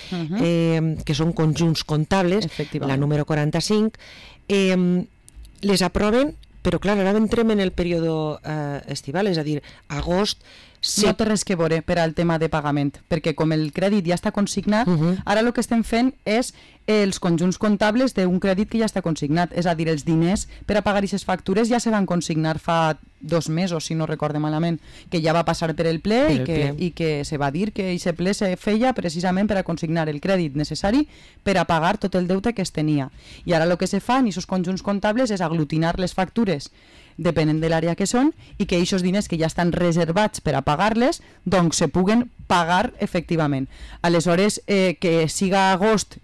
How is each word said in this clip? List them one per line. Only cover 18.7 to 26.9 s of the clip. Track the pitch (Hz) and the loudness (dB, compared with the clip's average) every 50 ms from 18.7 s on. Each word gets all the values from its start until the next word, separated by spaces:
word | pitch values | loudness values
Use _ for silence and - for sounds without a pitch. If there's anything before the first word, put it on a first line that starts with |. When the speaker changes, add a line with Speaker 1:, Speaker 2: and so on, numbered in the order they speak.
| - 226 | 0 0
Speaker 1:
ja | 220 | 0
està | 208 - 196 - | 0 -2 -2 -2
consignat, | 165 156 - 151 139 151 170 175 - - | -2 -2 -2 -2 0 0 0 0 0 -2
és | 175 170 | -2 0
a | 180 170 | 0 0
dir, | 156 165 160 | 0 0 -2
els | 160 147 127 | -2 -2 0
diners | 165 160 160 165 175 202 208 - - - - - | 0 2 2 2 2 0 0 -4 -8 -12 -10 -4
per | - 202 | 0 0
a | 214 - | 0 2
pagar | 214 196 202 196 | 2 0 0 0
eixes | 190 202 190 - | -2 -2 -4 -4
factures | - 185 175 - - 190 214 233 220 | -4 -4 -4 -2 0 0 2 2 2
ja | 240 233 | 2 0
se | - 233 | 2 0
van | 220 202 190 | 0 2 0
consignar | 160 175 175 - - 165 156 156 160 160 156 | 0 0 -2 -2 -2 -2 0 0 0 -2 -4
fa | - - 165 165 165 156 151 - - - - _ | -2 -2 0 2 2 2 0 -2 -8 -18 -20 _
dos | - 156 170 165 - 160 | -6 -2 -2 -2 0 -2
mesos, | 156 165 190 180 170 156 - | -2 -2 -2 -2 -2 -4 -4
si | - 160 | -4 -4
no | 160 156 | -4 -4
recorde | - 156 147 147 151 151 151 | -4 -4 -4 -4 -4 -2 -2
malament, | 151 151 156 156 165 170 165 151 - - - - - - | -2 -2 0 0 0 -2 -2 -4 -8 -14 -20 -20 -10 -6
que | - 165 | -4 0
ja | 156 160 160 | 0 2 2
va | 170 160 | 2 0
passar | 170 165 - 175 160 156 | 0 -2 -2 -2 -2 -2
per | 156 165 165 | 0 0 0
el | 165 156 | -2 -2
ple | - 202 214 247 285 | 0 0 2 2 2
Speaker 2:
Per | 311 | 2
Speaker 1:
i | 147 131 | 2 0
Speaker 2:
el | 127 | 0
Speaker 1:
que, | - 165 151 143 139 143 | -2 -2 -2 -2 -2 -2
Speaker 2:
ple. | 151 185 | -4 -4
Speaker 1:
i | 170 | -6